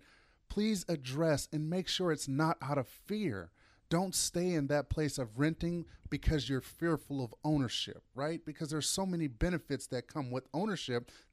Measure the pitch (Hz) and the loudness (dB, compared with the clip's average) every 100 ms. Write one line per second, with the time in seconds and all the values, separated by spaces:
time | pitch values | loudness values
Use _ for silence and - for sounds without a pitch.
0 | - - _ _ _ 202 220 196 - 156 | -8 -20 _ _ _ 0 2 0 -2 -4
1 | 127 143 165 139 - 156 156 185 - - | -2 0 2 2 0 -4 -2 -2 -2 0
2 | 180 147 139 135 160 - 131 139 123 - | 2 0 0 2 2 2 0 -2 -2 -10
3 | - 214 180 98 85 _ - _ - 170 | -6 -2 0 -2 -8 _ -20 _ 0 0
4 | 190 - - 175 180 165 139 147 - 160 | 2 0 0 0 2 2 2 0 0 0
5 | 147 139 113 113 156 160 170 175 - - | 0 0 -6 2 2 2 -2 -2 -6 -16
6 | - 143 - 156 120 131 - - 170 151 | -6 0 2 2 2 -2 -2 -2 2 2
7 | - 139 113 - 151 147 120 - - - | 0 -4 -4 -4 2 2 2 -2 -4 -10
8 | _ 127 151 165 156 143 151 151 - - | _ -4 -2 -2 -6 -8 -4 -2 0 0
9 | 190 170 147 110 175 170 - 135 - 127 | 0 0 -2 2 2 2 -2 -4 -2 -6
10 | - 156 123 127 - 151 214 180 - 120 | -4 -6 -4 -4 -4 -2 -2 -2 -2 -2
11 | 120 - _ | -2 -20 _